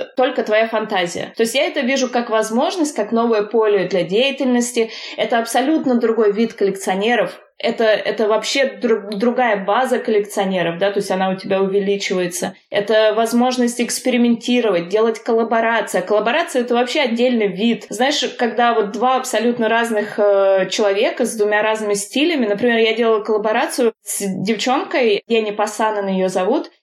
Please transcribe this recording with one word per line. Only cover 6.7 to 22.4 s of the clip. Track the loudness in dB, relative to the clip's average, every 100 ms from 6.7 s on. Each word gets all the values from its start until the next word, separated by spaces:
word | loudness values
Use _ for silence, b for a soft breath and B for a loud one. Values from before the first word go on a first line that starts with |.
| -2 -2 -2 0 0 0 -4 -20 -6
Это, | -4 0 2
это | 2 0 0 0
вообще | 0 0 0 -2
дру-, | 0 0 0 -2
другая | -2 0 2 2 0 0
база | 0 2 0
коллекционеров, | 0 0 0 -2 0 0 -2 0
да, | -2
то | 0
есть | -2
она | 0 0
у | -2
тебя | -2 0
увеличивается. | 2 0 0 -2 -2 -2 -2 -4 -8 -10 b
Это | -4 2 4 4 2
возможность | 2 2 2 2 0 0
экспериментировать, | -4 -4 0 2 2 2 0 0 2 0 0
делать | 0 0 0
коллаборации. | -2 0 2 0 2 0 -2 -2
А |
коллаборация — | 0 0 2 0 0 -2
это | 0 0
вообще | 0 0
отдельный | 0 2 2 2 0
вид. | 0 0 0 -4
Знаешь, | -2 0 0 -4 -2
когда | -2 0 2 2
вот | 0
два | 0 0 0
абсолютно | 0 -2 0 0 0
разных, | 0 0 -2 -2 0
э, | 2 4 4 2 0
человека | 0 0 2 0 0 -2
с | 0
двумя | 0 2
разными | 0 -2 -2 -4
стилями. | -4 0 0 0